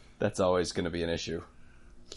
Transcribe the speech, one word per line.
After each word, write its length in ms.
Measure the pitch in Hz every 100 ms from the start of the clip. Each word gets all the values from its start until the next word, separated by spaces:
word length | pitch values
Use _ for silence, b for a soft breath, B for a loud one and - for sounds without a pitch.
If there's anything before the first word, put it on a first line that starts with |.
| b -
that's 220 | 101 -
always 320 | 92 90 82
gonna 180 | - 87
be 120 | 85
an 80 | 82
issue. 320 | 82 - 82 - b b b b - -